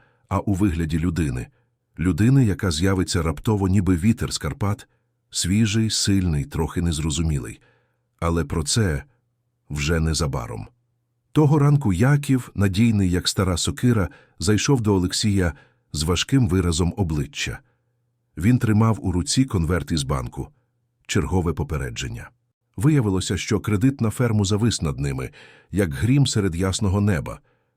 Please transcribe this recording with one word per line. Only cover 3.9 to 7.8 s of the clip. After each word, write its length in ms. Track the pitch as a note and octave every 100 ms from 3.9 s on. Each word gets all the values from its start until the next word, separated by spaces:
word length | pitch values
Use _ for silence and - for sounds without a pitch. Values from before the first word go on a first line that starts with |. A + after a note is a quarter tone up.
| F2+
вітер 380 | G2+ A2+ D2
з 40 | -
Карпат, 500 | D#2+ C2+ G2+ G2+ - _ _ _ _ -
свіжий, 540 | F2 G2+ A2+ A2 A2
сильний, 560 | - - G2 F2+ D2 C2+
трохи 360 | D#2+ D#2 -
незрозумілий. 800 | E2+ D2+ D#2 D2 D#2+ D2 A#1 - _ _